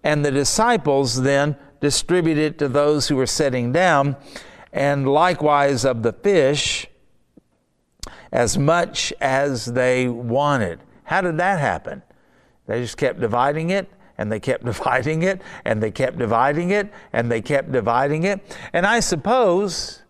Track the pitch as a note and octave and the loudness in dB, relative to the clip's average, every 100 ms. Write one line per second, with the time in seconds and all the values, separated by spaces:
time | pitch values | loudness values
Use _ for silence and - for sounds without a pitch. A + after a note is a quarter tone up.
0 | - D3+ C#3+ C3+ C#3 - A#3 A#3 D3+ C3+ | 0 0 0 0 0 0 2 2 2 2
1 | C3+ A#2+ C3 C#3 D3 C#3+ - _ D3 - | 2 0 2 2 2 -2 -12 _ -2 -2
2 | - F3+ E3 D3+ D3+ - C#3+ C3 D3 D3+ | 0 2 2 0 -2 -2 0 2 2 2
3 | - C#3+ B2 - D3 B2+ A#2+ C#3+ F3+ D3 | 0 0 0 0 0 0 -2 2 4 4
4 | C#3 C#3 - - - - - - C#3+ C#3+ | 2 -2 -10 -20 -20 -20 -10 -2 0 0
5 | C3+ C#3+ F3 F3 D3+ D3 C#3+ C3+ C3+ A#2 | 2 4 4 2 2 4 4 2 0 0
6 | A2+ - G3+ F#3+ C3+ D3 - - - _ | -2 0 2 4 4 2 -2 -6 -8 _
7 | _ _ _ - _ _ _ _ _ _ | _ _ _ -20 _ _ _ _ _ _
8 | - - - - A#2+ G#2+ C#3+ E3+ F3 - | -18 -18 -4 0 0 2 2 2 0 -4
9 | - - C3+ C3 C#3+ B2+ A#2 A#2+ B2+ B2+ | -6 -4 -2 0 0 -2 -4 0 2 2
10 | B2+ A#2+ A#2+ A#2+ D3 C#3 G2 E2 - - | 0 -2 -2 0 2 0 -2 -6 -16 -20
11 | - F3 F3+ D#3+ F3+ F#3+ C3+ E2 - G3 | -4 -2 0 0 0 0 0 -2 -6 -14
12 | - _ _ _ _ _ - A2 A#2+ - | -18 _ _ _ _ _ -8 -6 -6 -2
13 | C#3 - A#2 A#2 C3+ D3+ E3 F#3+ F#3 _ | -2 -2 -2 2 0 0 -2 -4 -4 _
14 | - - G#2+ G#2+ - B2 A#2+ G#2 C3 B2+ | -20 -8 -6 -4 -2 -4 -4 -4 0 0
15 | B2+ D#3+ F3+ F#3+ - - - A2 G#2+ - | 0 -2 -2 -2 -10 -10 -4 -2 -2 -2
16 | C3 A#2 A#2 A2+ C3 D3 F3 G3+ G3+ - | -4 -2 0 2 2 0 0 -2 -2 -10
17 | - - A#2+ A#2 G2+ C#3+ - C3 G#2+ A#2 | -6 -4 -2 -2 0 -2 0 -2 0 0
18 | C#3+ D3+ F#3 G3 - - - E3 F#3+ A#3 | 0 0 -2 -4 -8 -18 -6 -2 2 0
19 | G#3+ E3+ G3 B3+ A3 F3 G3+ E3 - - | 0 -2 0 2 4 2 0 -4 -10 -14
20 | _ | _